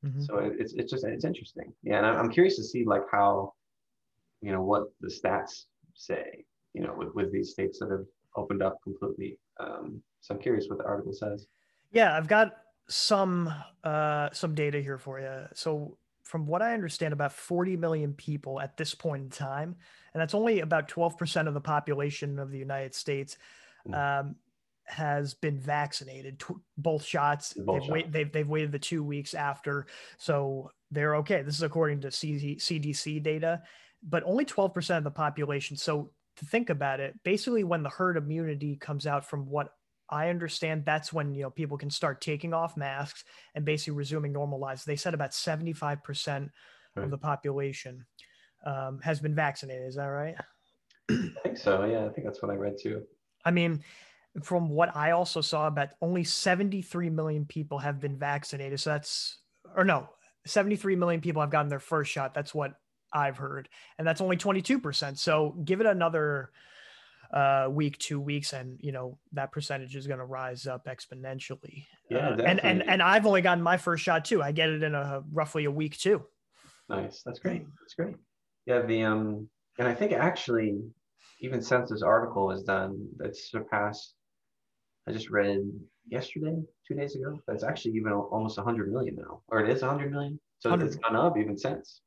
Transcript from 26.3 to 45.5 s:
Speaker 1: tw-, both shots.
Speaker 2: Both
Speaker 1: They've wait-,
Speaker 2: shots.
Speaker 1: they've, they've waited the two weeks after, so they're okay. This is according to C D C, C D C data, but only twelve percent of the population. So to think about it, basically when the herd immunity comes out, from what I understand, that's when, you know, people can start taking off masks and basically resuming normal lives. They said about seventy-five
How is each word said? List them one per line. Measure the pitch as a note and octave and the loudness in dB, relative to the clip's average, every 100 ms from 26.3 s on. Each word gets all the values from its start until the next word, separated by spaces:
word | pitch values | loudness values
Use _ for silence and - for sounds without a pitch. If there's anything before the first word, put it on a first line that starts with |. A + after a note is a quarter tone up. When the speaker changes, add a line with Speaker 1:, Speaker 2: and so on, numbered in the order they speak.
| C#3 | -14
Speaker 1:
tw-, | - F3+ _ - | -10 -10 _ -2
both | D#3 D#3 | 0 0
shots. | D3 E3 C#3+ D3 - | 0 2 2 2 -2
Speaker 2:
Both | - G3 F#3 | -6 0 0
Speaker 1:
They've | C#3 | 2
wait-, | D#3+ | -2
Speaker 2:
shots. | E3+ | 0
Speaker 1:
they've, | D#3 D3 | -2 0
they've | D3+ D3 | 0 0
waited | D#3 D3+ | 0 0
the | C#3+ | -2
two | - E3 | -2 -2
weeks | D3 C#3+ C#3+ - | -2 -4 -6 -4
after, | C#3+ C#3 - C#3+ - - - - | -4 -2 -2 -4 -4 -14 -20 -16
so | - C#3+ C#3 C3+ C3 _ _ | 0 2 2 -4 -8 _ _
they're | D3 D3+ D3+ | 0 2 2
okay. | D3 F#3+ | 2 0
This | C#3 D3 | 0 -2
is | |
according | D#3+ D#3+ D#3 C#3+ | 0 2 2 2
to | C3+ | -4
C | - D#3 | -6 -4
D | D3 | -2
C, | C#3+ D3 | -2 -4
C | - E3 | -2 -2
D | D3 | -2
C | C#3+ - D3+ | -2 -4 -2
data, | D3+ D#3 E3 E3+ - - - _ | 0 0 0 0 -4 -20 -20 _
but | F3+ E3+ E3 | -2 -2 2
only | G#3+ C#4+ | 2 2
twelve | - G3 | 2 2
percent | F#3 D#3+ F3 | 2 0 0
of | |
the | D3 | 0
population. | C#3+ D3+ D3 C#3+ C#3+ C#3 C#3+ | 0 -2 0 -2 -2 -4 -6
So | - D3+ D3+ _ _ - | -2 -2 -4 _ _ -16
to | D3 | 0
think | A3+ A#3+ | 0 2
about | D#3+ C#3 C3+ | 0 0 -2
it, | C#3 - | -4 -4
basically | - G3+ A#3 A#3 | 0 0 2 0
when | F#3 E3+ | 2 0
the | D3 | -2
herd | - F#3 E3+ | 0 0 2
immunity | D3 D#3+ D#3+ D3 D3 C#3+ | 0 -2 -2 -2 -4 -6
comes | - C#3+ D3 | -6 -4 0
out, | C#3+ C3+ | -2 -2
from | C#3+ C3+ | -6 -2
what | D3 C#3+ _ _ _ _ | -2 -4 _ _ _ _
I | D3 D#3+ | -2 0
understand, | F3 E3 - D#3+ D#3 D3 | 0 -2 -4 -2 0 2
that's | D3+ D3+ | 0 0
when, | D#3+ C#3+ | -4 -2
you | C#3 | -4
know, | C3+ | -6
people | - D3+ C#3+ | -4 -6 -4
can | C#3+ | -6
start | C#3+ D#3 C3 | -2 -2 -2
taking | - D3 E3+ | -4 -4 -2
off | E3 E3 D#3+ | -2 -2 -2
masks | C#3 C3+ C#3+ - - - - - | -6 -4 -6 -8 -20 -20 -14 -4
and | D3 | 0
basically | D3+ D3 D3 | 0 -2 -4
resuming | C#3 D#3 D3 | -4 -4 -2
normal | C#3+ C#3+ C#3 | -2 -4 -4
lives. | C3+ C3 - | -6 -8 -6
They | D3 | -4
said | F#3 E3+ | -2 -2
about | C#3+ | -2
seventy-five | - - | -2 -2